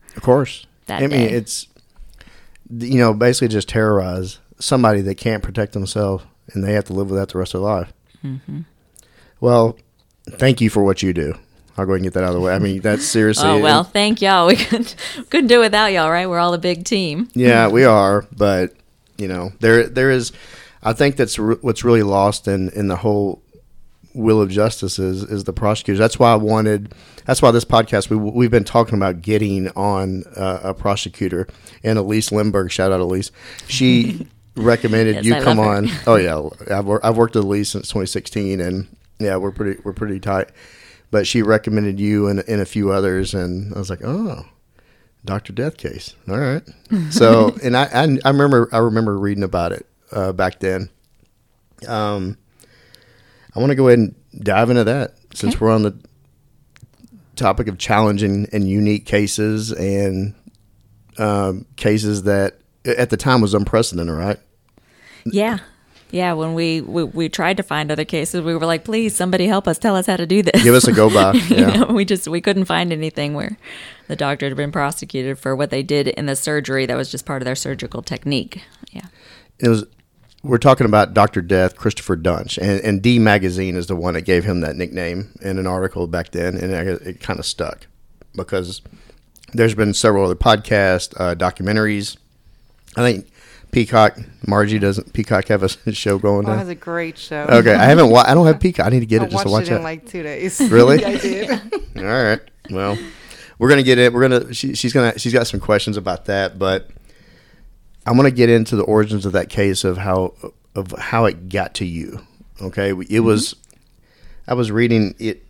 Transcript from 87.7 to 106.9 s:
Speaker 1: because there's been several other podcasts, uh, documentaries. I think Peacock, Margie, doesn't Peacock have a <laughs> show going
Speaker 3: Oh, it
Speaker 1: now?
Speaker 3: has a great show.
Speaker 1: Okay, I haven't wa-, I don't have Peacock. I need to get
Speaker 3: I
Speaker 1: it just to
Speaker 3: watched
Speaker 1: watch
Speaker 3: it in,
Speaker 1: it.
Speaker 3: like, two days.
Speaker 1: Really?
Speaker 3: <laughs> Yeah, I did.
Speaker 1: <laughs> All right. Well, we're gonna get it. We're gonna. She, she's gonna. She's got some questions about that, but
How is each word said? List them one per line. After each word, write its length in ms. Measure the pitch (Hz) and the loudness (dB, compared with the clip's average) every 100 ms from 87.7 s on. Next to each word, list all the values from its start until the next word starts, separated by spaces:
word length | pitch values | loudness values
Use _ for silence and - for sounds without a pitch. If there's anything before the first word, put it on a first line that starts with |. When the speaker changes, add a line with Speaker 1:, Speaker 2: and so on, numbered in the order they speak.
| - - _ _ _ _ 95 | -12 -20 _ _ _ _ -14
Speaker 1:
because 480 | 92 95 90 95 - - - _ _ _ - 117 | -8 -6 -6 -12 -18 -20 -20 _ _ _ -6 0
there's 180 | 113 | 0
been 220 | 104 104 98 | 2 -2 2
several 300 | 113 98 95 | 2 2 0
other 100 | 87 | 0
podcasts, 840 | 120 107 - 104 95 90 - - | 2 2 2 2 2 0 -4 -6
uh, 140 | 90 | -4
documentaries. 840 | 85 90 - 92 107 107 104 101 - _ _ _ _ _ _ _ - | -2 -4 -4 -2 0 0 -2 -6 -12 _ _ _ _ _ _ _ -2
I 60 | |
think 280 | 123 107 - _ - - - | 0 0 -6 _ -20 -20 -4
Peacock, 480 | 123 104 117 107 - - - - | -2 2 6 4 2 -16 -10 -2
Margie, 320 | 101 104 110 | 0 2 0
doesn't 360 | 101 95 - | 0 -2 -6
Peacock 340 | - 104 98 - | -6 -2 0 0
have 160 | 104 | 0
a 60 | 95 | 0
<laughs> 180 | - 113 | -4 -8
show 260 | 104 104 98 | -4 -2 0
going 260 | 104 101 104 | 0 0 0
Speaker 3:
Oh, 60 | |
it 20 | |
Speaker 1:
now? 60 | 107 | -4
Speaker 3:
has 80 | 180 | -6
a 60 | 170 | -10
great 420 | - 170 165 - | -8 -8 -8 -12
show. 260 | - 151 147 | -12 -6 4
Speaker 1:
Okay, 240 | 117 107 | 6 8
I 120 | 95 120 | 8 8
haven't 240 | 160 127 | 8 8
wa-, 120 | 120 120 | 8 6
I 80 | 156 | 6
don't 100 | 160 | 6
have 140 | 156 | 4
Peacock. 260 | 185 170 98 | 2 0 0
I 40 | |
need 100 | 127 | 0
to 60 | 113 | 2
get 140 | 110 | 0
Speaker 3:
I 40 | 98 | 0
Speaker 1:
it 60 | |
just 120 | 98 101 | -2 0
to 40 | |
Speaker 3:
watched 200 | 107 - | 0 0
Speaker 1:
watch 20 | |
Speaker 3:
it 40 | - | -4
in, 60 | |
Speaker 1:
it. 20 | |
Speaker 3:
like, 220 | 160 160 - | -4 -10 -12
two 140 | 180 | -12
days. 380 | 147 139 185 - | -10 -8 -6 0
Speaker 1:
Really? 380 | 247 117 123 147 | 4 6 8 6
Speaker 3:
<laughs> 40 | |
Yeah, 60 | - | 2
I 100 | - | -4
did. 320 | - 196 - | -4 -4 -4
Speaker 1:
<laughs> 480 | 214 220 403 - - | -6 -6 -10 -10 -8
All 60 | |
right. 360 | 98 127 110 110 - _ - | -4 0 0 0 -4 _ -12
Well, 280 | 95 101 104 - - - - - - | -6 -4 -6 -10 -20 -20 -20 -18 0
we're 120 | 123 | 4
gonna 120 | 143 | 6
get 160 | 127 123 | 6 6
it. 160 | 123 | 4
We're 140 | 120 131 | 4 4
gonna. 260 | 123 117 | 2 0
She, 220 | 123 135 - | -8 -6 -4
she's 180 | 123 | 0
gonna. 240 | 135 117 - | 2 2 0
She's 160 | 120 | 0
got 140 | 120 - | 0 0
some 120 | 101 | -4
questions 380 | - 104 - 101 | 0 0 0 -6
about 280 | 92 87 - | -6 -6 -4
that, 340 | 98 95 95 | -4 -4 -4
but 300 | 95 95 - | -4 -4 -6